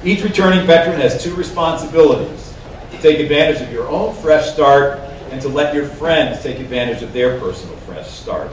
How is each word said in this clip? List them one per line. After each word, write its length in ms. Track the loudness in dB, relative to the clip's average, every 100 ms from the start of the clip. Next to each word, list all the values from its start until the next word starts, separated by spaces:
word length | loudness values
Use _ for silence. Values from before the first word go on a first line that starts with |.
| 0
Each 180 | 0
returning 420 | 0 2 4 4 6
veteran 360 | 6 6 2
has 200 | 0 0
two 140 | -6 -6
responsibilities: 1160 | -6 -2 -2 -2 -2 4 6 4 -2 -10 -16 -16 -18 -16 -16
to 60 | 2
take 200 | 4 4
advantage 420 | 2 2 2 0
of 100 | -4
your 160 | -6 -4
own 280 | -2 -4 -4
fresh 360 | 4 4 4
start 480 | 2 6 6 4 -2 -12 -14 -12
and 100 | -8
to 80 | -4
let 240 | -2 0
your 120 | -2 -4
friends 560 | -6 0 2 0 -2
take 160 | -8 -8
advantage 420 | -6 -4 -2 -4
of 100 | -6
their 280 | 0 0 0
personal 360 | -6 -8 -12 -14
fresh 320 | -14 -14 -14
start. 420 | -14 -8 -6 -6